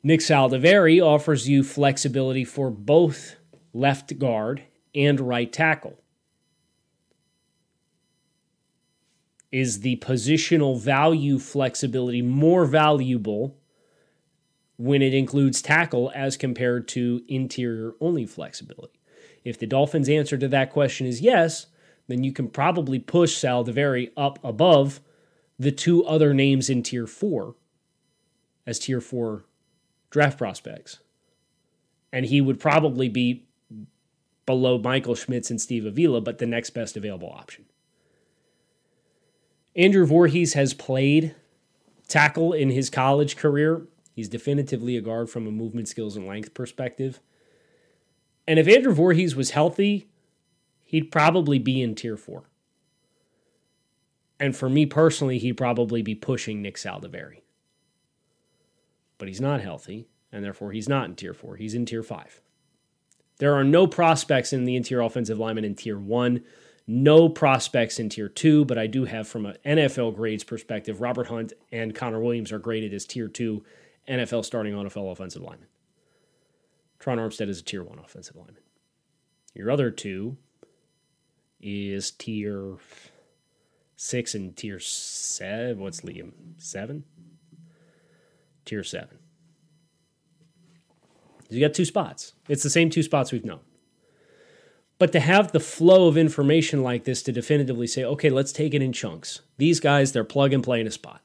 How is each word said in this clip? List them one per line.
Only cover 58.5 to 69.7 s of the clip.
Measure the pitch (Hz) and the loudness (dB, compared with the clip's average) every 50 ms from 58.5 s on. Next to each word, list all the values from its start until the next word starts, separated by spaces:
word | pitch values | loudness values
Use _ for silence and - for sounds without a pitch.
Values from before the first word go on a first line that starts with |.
| _ _ _ _ _ _ _ _ _ _ _ _ _ | _ _ _ _ _ _ _ _ _ _ _ _ _
But | _ 101 | _ -14
he's | 98 95 101 | -14 -8 -6
not | 127 139 147 127 | -4 -2 -2 -4
healthy, | 98 95 80 69 - - 98 110 117 _ _ _ _ _ | -6 -8 -14 -14 -16 -16 -16 -16 -16 _ _ _ _ _
and | - 104 101 | -12 -10 -10
therefore | 101 98 - 104 101 | -10 -10 -10 -12 -10
he's | 95 113 107 | -10 -8 -4
not | 123 143 135 120 85 | -2 -2 -2 -2 -6
in | 85 | -12
tier | - 95 90 87 | -14 -14 -14 -14
four. | - - - 98 | -16 -18 -20 -16
He's | 101 107 107 107 | -14 -12 -8 -6
in | 120 120 | -6 -6
tier | 113 117 113 110 | -6 -6 -10 -10
five. | - 107 82 82 - _ _ _ _ _ _ _ _ _ _ _ _ _ _ _ _ _ _ _ _ _ _ | -10 -14 -14 -14 -20 _ _ _ _ _ _ _ _ _ _ _ _ _ _ _ _ _ _ _ _ _ _
There | 139 143 147 | 0 2 2
are | 139 135 | 4 4
no | 139 151 170 190 | 6 6 6 6
prospects | 175 - - 170 165 170 - - - 151 131 123 - 139 | 4 4 2 4 4 4 2 2 0 0 0 0 -2 -4
in | 131 123 | -4 -2
the | 123 127 | -2 -2
interior | 123 117 - 131 123 117 | -2 -4 -2 -2 -2 -2
offensive | 113 - 131 120 104 110 104 | -2 -2 -4 -6 -4 -4 -4
lineman | 113 113 110 110 107 | -4 -4 -4 -4 -4
in | 104 101 | -6 -8
tier | - - 113 104 | -8 -8 -10 -8
one, | 101 101 98 110 120 123 123 123 120 - _ _ _ _ _ _ _ _ | -8 -6 -4 -2 0 2 0 0 -2 -4 _ _ _ _ _ _ _ _
no | - 113 123 135 147 151 160 170 160 | -6 -2 2 4 8 8 8 8 6
prospects | 160 - 160 139 131 127 - - - 127 117 - - | 4 2 2 2 2 2 0 -2 -2 -2 -2 -2 -4
in | - 113 107 | -8 -8 -8
tier | - - 107 98 | -8 -8 -10 -10
two, | _ - - 160 151 151 147 | _ 0 2 4 6 6 4
but | 123 123 | 2 0
I | 113 110 | -4 -4
do | 110 107 135 131 | -4 -4 -4 -4
have | - 117 110 110 | -4 -6 -10 -10
from | - - 113 104 | -10 -8 -8 -8
an | 101 104 - _ | -8 -10 -12 _
N | 139 | 0